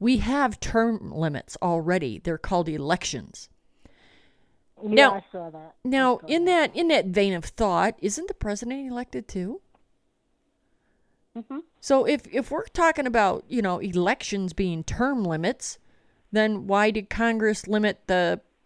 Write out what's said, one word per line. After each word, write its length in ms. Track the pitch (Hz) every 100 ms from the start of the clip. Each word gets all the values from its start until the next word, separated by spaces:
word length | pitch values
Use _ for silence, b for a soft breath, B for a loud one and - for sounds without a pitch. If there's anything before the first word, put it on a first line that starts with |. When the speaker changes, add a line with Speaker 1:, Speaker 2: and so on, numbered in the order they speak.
Speaker 1:
"We 180 | 226 247
have 400 | 214 277 262 208
term 500 | - 226 233 220 156
limits 460 | 156 160 143 - -
already. 600 | 180 170 160 180 139 101
They're 180 | 175 160
called 320 | - 180 165
elections." 800 | 156 139 180 - 123 73 - - _ _ _ b b b b b b b b _ _
Speaker 2:
Yeah, 120 | 208
Speaker 1:
Now, 200 | 214 277 196
Speaker 2:
I 80 | -
saw 200 | 185 165
that. 240 | 156 160 -
I 40 | 254
Speaker 1:
now, 300 | 269 262 247
Speaker 2:
saw 60 | -
Speaker 1:
in 180 | 320 349
Speaker 2:
that. 260 | 349 294
Speaker 1:
that, 80 | -
in 80 | 339
that 180 | 285 190
vein 280 | 180 196
of 100 | 180
thought, 520 | - - 214 170 196 -
isn't 280 | 220 247 381
the 60 |
president 560 | - 214 208 240 269 262
elected 380 | 240 254 254 214
too? 320 | 196 180 359 _ _ _ _ _ _ _ _ _ _ _ _ _ _ _ _ _ 233
Speaker 3:
Mm-hmm. 220 | 226 269 339 _
Speaker 1:
So 260 | - 269 -
if, 160 | 294 -
if 180 | 247 247
we're 160 | 302 453
talking 400 | - 330 311 262
about, 380 | 233 196 175 -
you 120 | 240
know, 180 | 196 180
elections 760 | 202 175 180 262 - 202 185
being 300 | 165 190 165
term 380 | - - 254 262
limits, 560 | 185 160 175 269 - - _ _ _ _ _
then 340 | 208 220 208 196
why 240 | 196 214
did 200 | 220 202
Congress 560 | - 233 226 220 214 -
limit 340 | 214 214 - -
the 340 | 185 175 175 - _